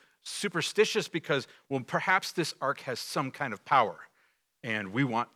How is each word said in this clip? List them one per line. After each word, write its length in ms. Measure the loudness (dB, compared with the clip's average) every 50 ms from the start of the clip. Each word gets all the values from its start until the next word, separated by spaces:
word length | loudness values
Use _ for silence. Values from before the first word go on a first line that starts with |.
| _ _ _ _ -14
superstitious 840 | -12 -8 -4 -4 -4 -2 -2 -4 0 2 2 2 4 2 -2 -2
because, 400 | -2 -4 -4 0 0 0 0 0 -4 -14 -16 _ -4
well, 100 | -4 -4
perhaps 520 | -4 -2 -2 -2 2 4 2 2 2 -2
this 220 | -4 -2 -2 -4 -4 -4
ark 200 | -4 -4 -4 -4
has 180 | -4 -8 -6 -6
some 320 | -6 -4 -4 -2 -2 -4
kind 220 | -4 -6 -6 -6 -6
of 100 | -6 0
power, 360 | 4 6 6 6 4 2 -6 -14 -20 _ _ _ _ _ _ _ _ _ _ -6
and 280 | -4 -4 -4 -4 -2
we 120 | 0 2 2
want 260 | 2 2 0 -2 -2 _